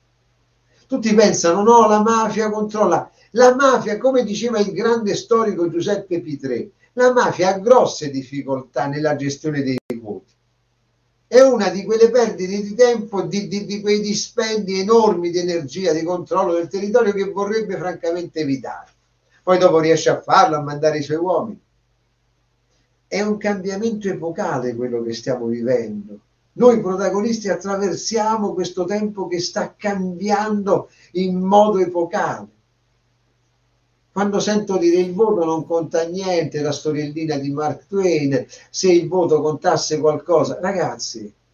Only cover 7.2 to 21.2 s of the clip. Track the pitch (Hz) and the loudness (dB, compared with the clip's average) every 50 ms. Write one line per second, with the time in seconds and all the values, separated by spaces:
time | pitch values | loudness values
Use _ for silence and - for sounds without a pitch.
7.2 | 214 165 - 143 180 185 196 190 190 233 254 214 175 - - - 151 139 131 135 | 2 0 0 0 0 0 0 0 4 6 6 6 6 4 0 -4 -8 -6 -6 -8
8.2 | 127 - 139 139 123 131 135 127 127 - _ 151 143 139 139 151 151 151 147 127 | -8 -8 -10 -10 -6 -4 -6 -6 -6 -8 _ -4 -4 -4 -4 -2 -2 -2 -2 -2
9.2 | 143 139 139 - - 156 151 143 127 131 131 127 - _ 117 117 117 104 101 - | -4 -6 -6 -4 -6 -4 -4 -2 -2 -2 -4 -4 -6 _ -10 -10 -10 -12 -12 -12
10.2 | - _ _ _ _ _ _ _ _ _ _ _ _ _ _ _ _ _ _ _ | -14 _ _ _ _ _ _ _ _ _ _ _ _ _ _ _ _ _ _ _
11.2 | _ _ - 247 269 269 247 214 202 185 - 196 185 180 220 226 226 220 - 247 | _ _ 6 6 8 8 6 2 0 -2 -2 -4 -4 -2 2 4 4 4 6 4
12.2 | 226 202 180 165 185 180 196 208 202 202 208 226 247 240 240 226 214 - 202 190 | 2 2 0 -6 -6 -6 -4 -6 -6 -6 2 4 4 4 4 0 -4 -6 -6 -4
13.2 | 175 156 175 202 180 160 180 202 208 - 202 208 202 208 208 208 202 208 208 208 | -4 -2 -4 -4 -4 -4 -6 -8 -6 -8 -10 -6 -2 0 0 0 0 -2 -4 -6
14.2 | - - - - 226 220 220 214 190 180 190 190 190 208 233 233 220 208 180 175 | -6 -6 -6 -4 -4 -2 -4 -4 -4 -4 -4 -4 0 2 4 4 4 4 2 0
15.2 | 175 170 165 180 175 180 175 170 147 131 147 180 190 175 156 160 160 170 180 175 | -4 -4 -4 -2 -4 -2 -4 -4 -6 -8 -8 -4 -2 -2 0 0 -2 -4 -4 -6
16.2 | - - 175 185 196 175 170 170 170 - - 196 202 208 214 247 226 202 196 196 | -6 -4 -2 -2 0 0 0 -2 -4 -4 -6 -6 -6 0 2 2 2 2 0 -2
17.2 | 196 190 - 196 202 202 220 220 185 185 190 156 165 180 170 - - 170 170 175 | -4 -4 -4 -4 -4 -2 -2 -4 -4 -4 -6 -6 -6 -8 -8 -6 -4 -4 -4 -4
18.2 | 175 160 - 156 156 139 135 135 - - - - - _ _ _ _ _ _ _ | -6 -8 -6 -6 -4 -4 -4 -4 -6 -12 -14 -14 -16 _ _ _ _ _ _ _
19.2 | _ _ _ _ _ 180 180 175 185 175 156 160 156 160 160 156 - 156 135 - | _ _ _ _ _ 2 4 6 6 6 6 4 4 4 2 4 4 2 0 0
20.2 | - 139 156 190 185 156 156 147 143 143 147 143 151 156 147 151 139 - 151 165 | 0 2 4 6 6 6 4 0 -2 -4 -4 0 0 0 0 0 -2 -4 -4 -2